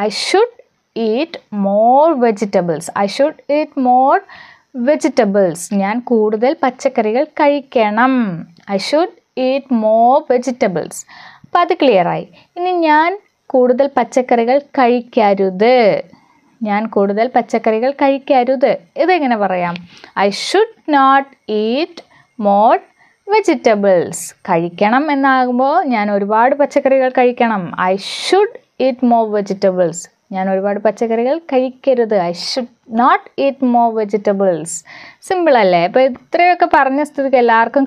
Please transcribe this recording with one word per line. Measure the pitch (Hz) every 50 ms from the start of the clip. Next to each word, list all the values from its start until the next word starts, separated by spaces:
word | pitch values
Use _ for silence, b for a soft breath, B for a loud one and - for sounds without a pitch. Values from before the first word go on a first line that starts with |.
| 208
I | 214 208 - -
should | - - 392 480 466 - _ _ _ _ _ _ _ - 220 226 214
eat | 220 262 320 330 - - _ _ 208 208 196
more | 196 202 208 226 240 262 285 311 339 311 247 240
vegetables. | 233 214 202 226 202 - 190 175 170 156 151 - - - 196 202
I | 196 -
should | - 277 311 311 - - - 285
eat | 302 311 302 - 285 254 247
more | 247 254 262 277 330 392 392 B B B B B B B B B - 254 233 277
vegetables. | 311 262 - 294 - - 220 196 196 202 196 175 156 170 - - 208 196 196
ഞാൻ | 196 220 247 240 -
കൂടുതൽ | 240 220 214 214 220 214 240 269 330 - 285
പച്ചക്കറികൾ | 254 254 - - 262 262 247 214 214 220 262 302 - - -
കഴിക്കണം. | 302 285 285 285 277 - - 240 220 208 208 226 247 262 262 247 226 196 170 160 - - _ _ _ - 196
I | 196 - -
should | 285 311 359 359 - _ _ _ - 254 254
eat | 254 269 277 269 - 247 226 214
more | 214 220 226 233 240 269 302 302 - 247
vegetables. | 247 247 269 247 - 233 202 175 151 - - - - - B B B B B B B B
അപ്പോൾ | B - 349 349
അത് | 349 359 - 302
ക്ലിയർ | 262 226 190 170 170 160
ആയി. | 160 - - b b b b b
ഇനി | 349 359 370 359 349 330 302
ഞാൻ | 302 311 320 349 392 415 _ _ _ _ _ - -
കൂടുതൽ | 254 247 247 254 240 277 277 -
പച്ചക്കറികൾ | 254 233 233 - 254 254 - 240 233 226 233 262 285 285 _ - 277
കഴിക്കരുത്. | 254 240 247 247 233 - - 247 214 202 196 190 190 190 185 185 214 240 254 247 226 190 156 - - - b b b b b b b b b b 226
ഞാൻ | 208 202 208 220 220 -
കൂടുതൽ | 208 196 202 202 214 233 254 -
പച്ചക്കറികൾ | 247 233 - - 220 - 226 220 220 240 269 277 -
കഴിക്കരുത്. | 285 277 277 269 277 - 285 254 240 254 269 254 277 240 170 - - _ - -
ഇതെങ്ങനെ | 330 349 370 330 285 247 233 208
പറയാം? | 202 185 185 180 175 175 175 180 175 B B B B B B - 196
I | 202 196 - -
should | - - 392 453 453 - _ _ 320 294
not | 269 269 269 269 269 269 269 _ _ _ - 214
eat | 214 214 220 240 285 349 339 330 - - b b b b b b - 208
more | 202 202 202 214 254 339 381 - _ b b b b b b b 403 415
vegetables. | 440 403 349 302 247 - 240 214 202 202 202 185 170 139 - 170 - - - - _ -
കഴിക്കണം | - 180 170 170 175 175 - 202 214 240 262 311 311 285
എന്നാകുമ്പോൾ | 269 277 269 262 262 254 247 247 247 262 277 311 370 359 277 240
ഞാൻ | 214 208 208 202
ഒരുപാട് | 202 202 202 214 220 240 269 285 277
പച്ചക്കറികൾ | 285 262 - 285 - 254 269 269 254 254 254 262
കഴിക്കണം. | 247 247 247 - 240 226 214 196 175 - - - 180 185
I | 190 190 - - -
should | - - - 359 392 415 453 - - _ _ _ - 262
eat | 269 262 254 254 240
more | 240 226 226 214 208
vegetables. | 208 202 208 196 196 202 190 185 180 180 160 165 - - - _ _ _ - 196
ഞാൻ | 190 190 196 190
ഒരുപാട് | 190 196 202 202 208 202
പച്ചക്കറികൾ | 214 202 - 240 226 226 226 240 262 302 330 330 -
കഴിക്കരുത്. | 269 254 254 262 254 _ - 277 254 233 233 220 214 190 170 175
I | 175 180 -
should | - - 269 240 - _ _ _ - 220 226
not | 247 294 370 - - - _ - 269
eat | 277 269 277 269 247 240
more | 233 233 226 220 226
vegetables. | 214 202 220 208 208 214 202 196 196 190 170 156 160 - - - - B B B B B B B B
സിമ്പിൾ | - 381 359 339 311 262 226 208
അല്ലേ? | 185 175 170 170 185
അപ്പോൾ | 240 254 262 269
ഇത്രയൊക്കെ | 247 - _ _ - 330 349 359 349 349 349 320 330
പറഞ്ഞ | 294 269 262 269 294 302 285
സ്ഥിതിക്ക് | - 277 269 269 262 247 240
എല്ലാവർക്കും | 233 226 226 226 226 - 277 277